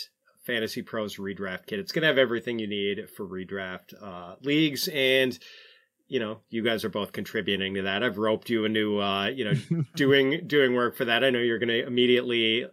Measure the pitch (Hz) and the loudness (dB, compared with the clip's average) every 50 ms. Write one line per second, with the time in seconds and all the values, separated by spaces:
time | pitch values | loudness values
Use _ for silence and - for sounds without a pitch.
0 | - - _ _ _ _ _ _ _ - 123 113 110 104 - 127 104 - - 113 | -12 -14 _ _ _ _ _ _ _ -6 -4 -2 -4 -4 -4 -8 -8 -6 -6 -6
1 | 107 101 - - 98 98 98 87 98 92 92 92 - - 113 101 95 - - 170 | -6 -6 -6 -8 -8 -8 -8 -8 -8 -8 -8 -8 -8 -8 -8 -6 -6 -4 -2 0
2 | 156 156 139 131 131 113 117 113 - 123 117 113 107 101 104 101 101 101 101 104 | 2 4 4 4 4 4 2 -2 -4 -4 -4 -4 -4 -4 -4 -2 -2 -2 -2 -4
3 | 98 - - - 104 90 92 92 92 87 95 98 95 92 92 92 - - - - | -6 -12 -12 -12 -12 -10 -8 -10 -8 -8 -8 -8 -6 -8 -10 -12 -14 -18 -20 -18
4 | 104 98 90 87 90 87 95 - 127 143 147 156 160 151 135 123 - 185 156 143 | -16 -14 -14 -14 -14 -16 -16 -10 -4 0 2 2 2 2 0 -2 -4 -4 -2 0
5 | 131 131 131 131 131 127 123 - - - - - - - - _ _ _ _ _ | 2 4 4 4 4 2 0 -4 -10 -20 -20 -20 -20 -20 -20 _ _ _ _ _
6 | _ - 139 123 113 107 110 110 _ _ 117 113 107 117 113 104 107 107 87 107 | _ -6 -4 -4 -2 -4 -6 -10 _ _ -4 -2 0 0 0 0 -2 -4 -4 -4
7 | 98 - - 110 101 - - 113 92 101 101 95 95 95 98 98 95 98 98 104 | -4 -6 -6 -8 -8 -6 -6 -4 -2 0 0 0 -2 -2 -4 -4 -4 -2 -2 -2
8 | 120 123 98 101 110 107 110 - - - 120 110 107 107 110 110 107 107 104 104 | -2 -2 -2 0 0 0 0 0 0 0 0 0 2 2 2 0 0 2 0 0
9 | 101 101 98 98 98 107 135 135 117 104 - 120 - - 170 165 143 - - 160 | 0 0 0 0 0 -2 -2 -2 -2 0 0 0 0 -2 -2 -2 -2 -4 -2 0
10 | 143 135 139 139 135 135 143 170 180 - 147 147 135 123 123 123 120 113 - - | 4 6 6 6 6 4 2 -2 -2 0 2 4 4 4 4 2 2 0 0 -2
11 | 131 117 117 117 123 135 127 120 120 120 117 107 120 120 117 117 - - 120 123 | -2 0 2 2 2 2 2 2 2 0 0 0 0 0 0 0 -2 0 2 4
12 | 123 120 123 123 123 123 120 117 113 110 110 117 131 - | 6 6 6 6 4 2 0 2 2 2 2 0 -2 -4